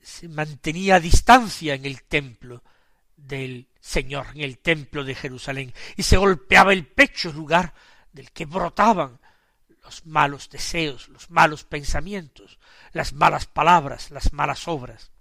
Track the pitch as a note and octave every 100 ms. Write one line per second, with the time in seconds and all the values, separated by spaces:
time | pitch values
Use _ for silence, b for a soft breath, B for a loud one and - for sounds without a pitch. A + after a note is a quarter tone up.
0 | - - E3+ D3+ D3+ C#3+ - D#3+ G3 F#3
1 | E3 - - B3+ A3 - D#3 C#3 C#3 C3
2 | _ D3+ C#3 A2+ B2 B2 _ _ _ _
3 | _ _ C#3 C3+ C3 B2+ C3 _ - -
4 | C3+ C#3+ C3 D3 C#3+ B2 - D#3+ C3+ D3
5 | C3+ C3 C#3+ B2+ - C3+ C3 B B -
6 | - F#3+ G3 F#3 - F#3 F#3 F#3+ D#3 -
7 | C#4 - F3 D3 D3+ E3 E3+ b b b
8 | b - - - D#3 F3 E3+ - G#3 G3
9 | C#3 A#2+ _ _ _ _ _ _ - -
10 | E3 D3+ C#3+ C#3 - - - F3 D#3 B2+
11 | - - - E3+ E3 D3+ - D3+ C#3 D3+
12 | D#3+ G3+ D#3 _ G2 _ b b b D#3+
13 | D3 C#3 D#3+ D3 - - D#3 F3 C#3 -
14 | - C#3+ - C#3+ C#3+ C3+ - D#3 A#2+ A2
15 | - _